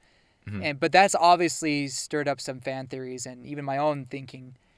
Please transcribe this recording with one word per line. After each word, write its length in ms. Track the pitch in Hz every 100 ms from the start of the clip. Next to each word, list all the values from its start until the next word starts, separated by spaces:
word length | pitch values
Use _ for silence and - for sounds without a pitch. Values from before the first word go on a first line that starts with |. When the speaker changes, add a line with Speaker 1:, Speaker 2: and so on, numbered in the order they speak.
| _ _ _ _ -
Speaker 1:
Mm-hmm. 140 | 101
Speaker 2:
And, 180 | 147 139
but 100 | 165
that's 240 | 180 196
obviously 720 | - 170 175 170 - 160 147 139
stirred 400 | 131 - 151 143
up 120 | 139
some 200 | - 131
fan 260 | 135 131 131
theories 400 | 135 127 127 127
and 180 | 123
even 180 | 127 147
my 140 | 139 135
own 300 | 151 143 127
thinking. 480 | 139 131 131 127 131 _